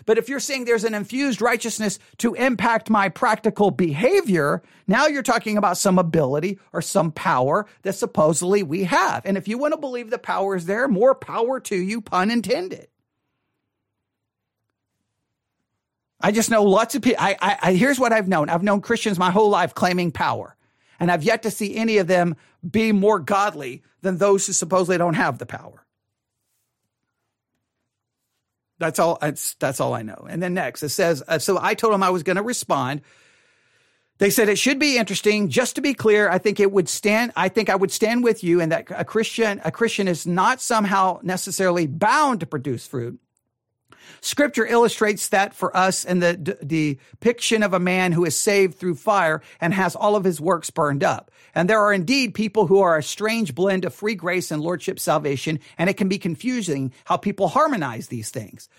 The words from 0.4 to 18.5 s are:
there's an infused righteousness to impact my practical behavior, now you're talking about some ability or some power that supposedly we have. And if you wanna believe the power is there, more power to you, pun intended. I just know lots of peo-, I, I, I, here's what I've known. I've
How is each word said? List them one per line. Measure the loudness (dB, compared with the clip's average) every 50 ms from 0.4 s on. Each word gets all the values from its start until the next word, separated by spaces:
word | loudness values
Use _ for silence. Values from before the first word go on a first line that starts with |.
| -6 -6 -6 -4 0
there's | 0 0 0 0
an | -2 -2
infused | -4 -6 -6 -4 -2 0 0 0 0
righteousness | 0 0 0 0 -2 -6 -6 -4 -4 -4 -4 -6 -12 _ _ -4
to | -2 -2 0
impact | 0 0 0 0 0 0 0 0 0 0 0
my | 2 2 2 0
practical | 0 0 0 0 0 0 -2 -4 0 2 2 2
behavior, | 2 2 0 -2 0 0 2 2 4 2 2 2 2 2 2 0 -2 -2 -6 _ _ _ _ 0
now | 2 2 2
you're | 2 2 0
talking | 0 0 0 0 0 0 0
about | 2 2 0 0 0
some | 2 2 4 4
ability | 2 2 2 2 2 2 0 -2 -2 -4 -6 -8 _ _ -8
or | -8
some | -8 -2 0 0 0 0
power | -4 -4 -2 0 2 2 2 2 2 0 -2 -4 _ _ -8
that | -6 -4
supposedly | -4 -6 -4 0 2 2 4 2 2 0 2 2 0 0
we | -2 -2 -4 -2
have. | 0 2 2 2 0 -2 -4 -2
And | -2 -4 -2
if | -2 -4
you | -4 -2
wanna | -2 -2 -2 -2
believe | -4 -8 -8 -8 -6 -6
the | -8 -8
power | -6 -6 -4 -2 -2 -2 -2
is | -2 -2
there, | -2 -2 -2 0 0
more | 2 4 4 4 4
power | 2 -2 -6 -4 -4 -2 -2 -4 -6
to | -6 -4 -4
you, | -4 -2 -4 -6 -6
pun | -6 -2 -2 0 0 0
intended. | 0 -2 -2 -4 -4 -4 -4 -8 -12 -14 -16 _ _ _ _ _ _ _ _ _ _ _ _ _ _ _ _ _ _ _ _ _ _ _ _ _ _ _ _ _ _ _ _ _ _ _ _ _ _ _ _ _ _ _ _ _ _ _ _ _ _ _ _ _ _ _ _ _ _ _ _ _ _ _ _ _ _ _
I | 0 0
just | 2 2 2 2
know | 4 4 6
lots | 6 6 4 4 2 -2
of | 0 0
peo-, | 0 2 2
I, | 0 0 0 0
I, | 0 -2 0 0
I, | 0 2 2
here's | 4 4 2 2 2
what | 2 2 2
I've | 2 2 2
known. | 0 0 0
I've | 0